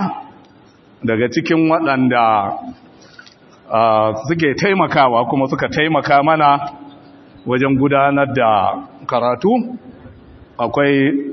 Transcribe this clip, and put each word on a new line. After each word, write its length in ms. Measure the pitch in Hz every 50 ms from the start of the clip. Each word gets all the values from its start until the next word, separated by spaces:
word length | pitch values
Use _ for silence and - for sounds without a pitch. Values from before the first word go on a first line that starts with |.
| 202 175 - - - - - - - _ _ - - - _ _ _ _ _ _ -
daga 240 | 113 113 107 120 120 117
cikin 340 | 165 160 - 165 160 160 160
waɗanda 840 | 160 175 165 147 135 131 131 127 123 120 117 113 110 104 98 98 - - - 85 - - - - - - - - - - - - - _ _ - - - _ - -
ah, 400 | 113 113 113 110 107 107 110 107 107 - 131
suke 260 | 170 165 160 147 131
taimakawa 720 | - - 202 196 190 165 147 - 156 139 127 120 117 123 120
kuma 180 | 143 139 135 127
suka 200 | 131 131 139 120
taimaka 540 | 127 139 151 160 160 143 127 - 143 143 143
mana 360 | 156 160 156 151 143 151 147 143 - - - - - - - - - - - - - - - -
wajen 320 | 113 123 127 135 135 139 131
gudanar 480 | 139 143 143 139 139 143 139 143 143 131 120
da 160 | 127 120 113 110 101 92 95 - - - - - - -
karatu. 720 | - 135 120 117 123 123 120 - 190 240 254 214 233 254 226 - - - - - - - - - - - - - - - -
Akwai 540 | 120 113 - 143 143 139 143 139 135 139 - 139 - -